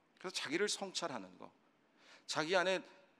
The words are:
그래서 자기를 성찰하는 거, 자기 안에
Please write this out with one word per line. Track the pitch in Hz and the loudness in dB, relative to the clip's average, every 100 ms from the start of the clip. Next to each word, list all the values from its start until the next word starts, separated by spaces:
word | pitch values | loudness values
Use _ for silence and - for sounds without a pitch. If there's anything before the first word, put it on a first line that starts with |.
| _ - | _ -10
그래서 | 185 | -6
자기를 | - 135 131 208 | -4 -2 0 0
성찰하는 | - 196 - 170 123 92 92 | -2 -4 -4 -4 -4 -8 -14
거, | 101 - _ _ _ _ - - - | -16 -18 _ _ _ _ -20 -14 -4
자기 | 147 156 185 | 0 4 4
안에 | 185 180 - - - | 6 2 -2 -18 -20